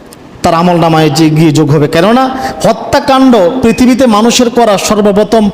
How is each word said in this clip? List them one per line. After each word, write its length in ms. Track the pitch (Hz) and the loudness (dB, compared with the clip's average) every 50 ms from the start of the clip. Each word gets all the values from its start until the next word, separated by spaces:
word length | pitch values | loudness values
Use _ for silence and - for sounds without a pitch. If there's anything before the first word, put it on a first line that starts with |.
| - - - - - - - - | -20 -20 -20 -20 -20 -20 -18 -6
তার 120 | - 180 165 | -4 -2 0
আমল 220 | 165 175 180 175 | 0 0 0 0
নামায় 340 | 170 170 165 160 156 160 156 | 0 0 0 2 2 0 0
যে 200 | 143 156 160 156 | 0 0 0 2
গিয়ে 220 | 151 156 165 160 | 2 2 2 2
যোগ 180 | 143 147 156 143 | 2 0 0 2
হবে। 180 | 143 156 147 143 | 2 0 0 0
কেননা 420 | - 165 175 208 233 262 269 262 262 - - - - - - | 0 0 0 2 0 0 0 -2 -4 -6 -8 -8 -8 -4 -2
হত্যাকাণ্ড 720 | 196 233 - - - - 277 - - 262 262 262 262 240 214 180 254 - - | -2 -2 -2 -4 -4 -4 -2 0 0 0 2 2 2 2 2 2 0 0 0
পৃথিবীতে 440 | 226 226 - - 254 240 254 214 269 | -2 -2 0 2 0 0 2 2 0
মানুষের 440 | 254 208 202 233 233 - - 247 226 | 0 2 0 0 0 0 0 -2 0
করা 280 | 233 240 233 214 196 185 | 0 0 0 0 0 -2
সর্বপ্রথম 720 | - - 220 208 202 208 190 202 214 - 240 226 208 202 | -2 -2 -2 0 0 0 0 0 0 0 0 0 0 -2